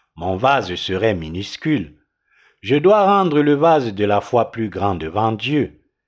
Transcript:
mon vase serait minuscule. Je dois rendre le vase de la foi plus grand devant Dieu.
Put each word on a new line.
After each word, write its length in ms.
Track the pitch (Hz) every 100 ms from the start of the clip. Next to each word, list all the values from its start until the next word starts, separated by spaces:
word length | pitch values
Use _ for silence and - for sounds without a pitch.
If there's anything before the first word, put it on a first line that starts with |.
| _ -
mon 220 | 90 92
vase 360 | 131 135 92 87
serait 380 | - 92 110
minuscule. 840 | 95 80 87 101 - 156 139 78 - _ _ _ _ _ _
Je 160 | 98 147
dois 260 | 175 214
rendre 380 | 196 202 180 147
le 120 | 147
vase 400 | 143 165 156 117
de 120 | 98 104
la 160 | 101
foi 280 | - 120 110
plus 160 | 113 110
grand 260 | 92 98 87
devant 380 | 78 95 113
Dieu. 480 | 107 127 147 107 - _ _